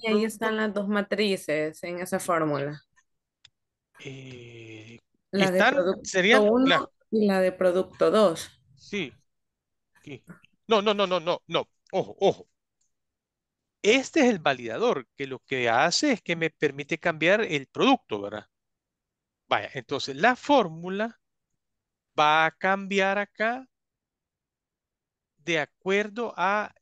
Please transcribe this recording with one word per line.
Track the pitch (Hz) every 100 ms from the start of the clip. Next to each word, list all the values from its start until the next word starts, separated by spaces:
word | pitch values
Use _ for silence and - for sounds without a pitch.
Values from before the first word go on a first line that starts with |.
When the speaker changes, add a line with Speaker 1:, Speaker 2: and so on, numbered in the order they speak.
Speaker 1:
y | 220
ahí |
Speaker 2:
producto | 214 220
Speaker 1:
están | 214 220 220
las | 220
dos | 202 196
matrices | 208 196 202 214 190 - 151 156 156
en | 175 175
esa | 180 190
fórmula. | - 170 156 143 143 151 _ _ _ _ _ _ _ _ _ _ _ -
Speaker 2:
Eh, | 143 135 131 123 120 117 113 110 113 117 _ _ _
Speaker 1:
La | 196 190
de | 180
Speaker 2:
están, | 220
Speaker 1:
producto | 277 180 190
Speaker 2:
serían, | - 190 185 247
Speaker 1:
uno | 208 240
Speaker 2:
claro. | 262 160 147 _ _
Speaker 1:
y | 214 208
la | 190
de | 185
producto | 185 185 180 180 - 165
dos. | 202 196 165 - _ _
Speaker 2:
Sí. | _ - 202 139 - _ _ _ _ _ _ _
Aquí. | _ - 131 - - _ _ -
No, | 214
no, | 208
no, | 202 190
no, | 180
no, | 160 160 -
no. | 165 117 _ _
Ojo, | 190 104 -
ojo. | 196 - - _ _ _ _ _ _ _ _ _ _ _ _ _
Este | 196 262 262 339
es | 247
el | 202
validador, | 147 131 117 117 233 143 117 -
que | 135
lo | 127
que | - 131 120
hace | 113 160 - 294
es | 220
que | - 170
me | 160
permite | - 147 139 143 165
cambiar | 180 156 160 208
el | 202 151 131
producto, | - 220 269 - 104
¿verdad? | 101 104 - _ _ _ _ _ _ _ _ _ -
Vaya, | 117 104
entonces | 139 - 139 - 139
la | 220 247
fórmula | - 285 180 160 175 196 226 - _ _ _ _ _ _ _ _ _ -
va | 151 156
a | 160
cambiar | - 190 196 190 196 190 202
acá | 202 - 220 247 262 _ _ _ _ _ _ _ _ _ _ _ _ _ _ _ _ _
de | 151 160
acuerdo | 143 _ 185 196 214 208 233 -
a | 180 208 202 -